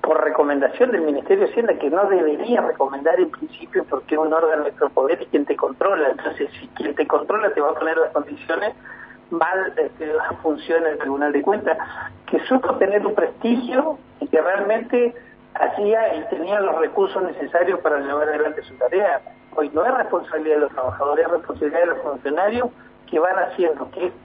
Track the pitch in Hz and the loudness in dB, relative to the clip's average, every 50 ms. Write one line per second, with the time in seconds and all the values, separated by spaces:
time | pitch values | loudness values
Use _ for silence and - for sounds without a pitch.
0 | - 156 156 151 151 156 - - 151 143 143 139 139 - - - 240 254 220 180 | 2 2 2 4 2 2 2 2 2 2 2 2 2 0 4 4 2 4 4 0
1 | 160 151 143 139 - - 196 196 202 - - 233 233 208 165 - - 139 151 185 | 0 0 -2 -2 2 2 4 4 4 2 2 0 0 0 0 0 0 0 2 2
2 | 202 196 196 180 160 151 147 147 - 226 240 - - - - - 139 131 135 139 | 2 4 4 4 4 2 0 0 0 0 2 2 2 0 0 0 -2 -2 -2 -2
3 | 139 160 170 180 185 156 - - 151 156 - - 165 - - 185 - - 143 131 | 0 2 4 4 2 0 0 -10 -12 -12 -12 -16 -16 -4 -4 -4 -2 -2 -6 -6
4 | - - 156 151 156 156 160 160 165 156 160 151 147 143 - - 147 139 - - | -2 -2 0 0 2 2 2 2 4 2 2 0 0 -4 0 0 -2 0 2 0
5 | 131 143 175 - 123 - - 151 143 - 143 135 - 127 135 - 170 190 196 165 | 2 2 0 -2 -2 -2 0 0 0 0 0 -2 -2 -4 -2 0 0 2 2 2
6 | 151 135 - - - 156 - - 143 - - - - - - - - - - - | 2 0 0 -2 -6 -8 -4 -4 -6 -6 -6 -16 -18 -18 -12 -8 -6 -6 -2 -2
7 | 151 151 - 147 151 - 202 214 214 202 - 156 147 156 160 - 160 160 160 165 | 0 0 0 0 0 0 -2 0 0 0 0 2 0 0 0 -2 -2 -2 2 0
8 | 160 - - 151 143 - 143 - - - 165 196 202 214 - - - - - - | 0 0 0 -4 -4 -4 -12 -14 -6 -6 -4 -2 -2 -4 -6 -8 -18 -20 -18 -18
9 | - - - - - - 170 165 160 170 185 190 190 190 - 160 151 - - - | -18 -20 -20 -20 -12 -8 0 0 0 2 2 -2 -2 -2 -2 -2 -2 -2 -4 -8
10 | 160 151 156 156 - - - - - 160 147 - - - 165 165 165 156 147 147 | -6 -2 -2 -2 -2 -2 -6 -2 -2 -2 -2 -2 -2 0 0 2 2 0 -2 -2
11 | - 135 139 143 147 147 143 139 139 190 208 208 - 165 160 - - - - - | -4 -4 -2 0 0 0 0 2 2 2 0 0 0 -2 -2 -2 -4 -10 -10 -12
12 | - - - - - - - 156 - - 262 262 - 269 262 - 196 196 202 208 | -12 -14 -14 -16 -6 -2 -2 -2 2 2 2 2 2 2 2 2 2 4 4 2
13 | 196 - - 208 - - - - - 233 240 240 247 240 254 262 302 311 285 - | 2 2 2 2 0 0 -2 -4 0 0 0 0 0 0 0 0 0 0 -4 -6
14 | - - - - 285 - - 160 156 175 190 202 202 202 220 226 226 - - 240 | -12 -20 -10 -10 -4 2 2 2 2 2 0 0 0 0 0 -2 0 0 2 2
15 | 240 233 - - - - - - - - - - - - - - 208 202 220 226 | 2 2 0 -8 -20 -20 -20 -20 -20 -14 -2 -2 -2 -2 0 0 0 2 2 2
16 | 220 - - 156 156 - 185 151 165 185 202 208 196 180 156 160 160 143 - 202 | 2 0 -2 -4 -4 -6 -6 -4 -2 -2 0 0 0 0 0 0 0 0 2 0
17 | 196 190 - - 185 170 143 139 143 135 - 170 175 180 190 - - 160 151 143 | 0 2 0 -2 -4 -4 -4 -8 -8 -2 0 0 2 2 0 0 0 0 0 0
18 | 139 139 139 147 151 156 151 151 151 156 - - - - - - - 127 175 190 | -2 -2 -2 0 0 0 0 0 -2 -2 -2 -8 -12 -14 -4 -2 -2 0 2 2
19 | 208 180 143 - - - - - - - - - 151 143 - 156 190 247 262 - | 2 2 0 -2 -6 -10 -20 -20 -20 -8 -4 -4 -4 0 0 0 0 2 0 0
20 | - - - 170 165 - 160 156 156 156 151 151 147 139 - - 127 127 - - | 0 0 -2 -4 -4 -4 -6 -4 0 2 2 2 2 0 0 -4 -4 -4 -2 -2
21 | 143 143 147 156 165 160 175 165 - - - - 156 147 - 170 175 175 165 - | -2 0 2 2 2 2 0 -2 -2 -6 -6 -4 -4 -2 2 2 2 2 0 -4
22 | - 151 139 131 - 139 147 165 190 208 226 240 254 247 - - - - - - | -4 -6 -8 -6 -4 -2 0 0 0 0 0 0 -4 -4 -6 -12 -20 -20 -20 -20
23 | - - - 156 160 180 190 190 175 - - - 180 160 151 139 139 - - - | -12 -2 0 2 2 2 2 0 -2 -2 0 0 0 0 0 -2 -6 -10 -6 -6
24 | 175 175 - - | -6 -6 -6 -10